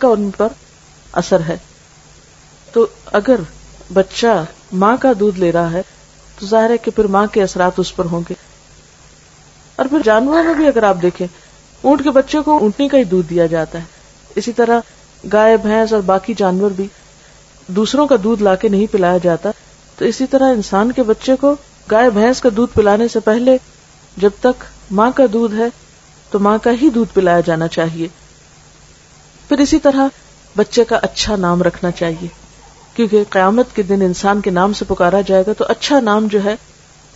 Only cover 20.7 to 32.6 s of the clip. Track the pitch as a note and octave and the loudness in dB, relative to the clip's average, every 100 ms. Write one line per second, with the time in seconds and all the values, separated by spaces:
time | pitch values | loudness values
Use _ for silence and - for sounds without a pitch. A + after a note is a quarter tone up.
20.7 | G3 A3+ B3+ A3 A3 - C4 C#4 C#4+ - | -2 0 0 -2 -2 -2 0 0 -2 -8
21.7 | _ - G#3+ B3 G#3 A3+ C4 B3+ G#3 A#3+ | _ -2 2 2 2 0 2 0 0 0
22.7 | A#3 G#3 G#3 A#3 A3 G#3+ A3+ B3+ B3+ - | 2 2 2 0 -2 0 0 2 0 -2
23.7 | - _ _ _ - G3+ G3+ - - - | -20 _ _ _ -2 -2 0 -2 -2 -10
24.7 | - - G3 A#3 C4 B3 A3+ A#3 G#3+ A#3 | -20 -6 0 0 2 2 0 -2 -2 -4
25.7 | - - _ _ - - G3+ G3+ G#3+ A#3+ | -6 -20 _ _ -20 -6 -2 0 2 0
26.7 | A#3 D4+ A3+ G#3+ G3 F#3 F3 E3+ D#3+ E3 | 2 0 0 0 0 2 2 0 -2 -2
27.7 | E3+ E3 E3 E3 - - _ _ - - | -4 -4 -6 -10 -12 -20 _ _ -20 -20
28.7 | - - - _ - - - - C#4+ C#4+ | -20 -20 -20 _ -20 -20 -20 -4 0 2
29.7 | D#4+ C#4+ C4+ C4+ - - - - - G#3 | 2 2 2 0 -4 -18 -20 -6 -4 0
30.7 | B3 A3+ A3+ F#3+ - - G#3 F3 F3 F3 | 0 0 0 -2 -6 -4 -2 0 0 -2
31.7 | - F3+ E3+ E3+ E3 E3+ - - - | -2 -6 -4 -6 -6 -12 -16 -20 -20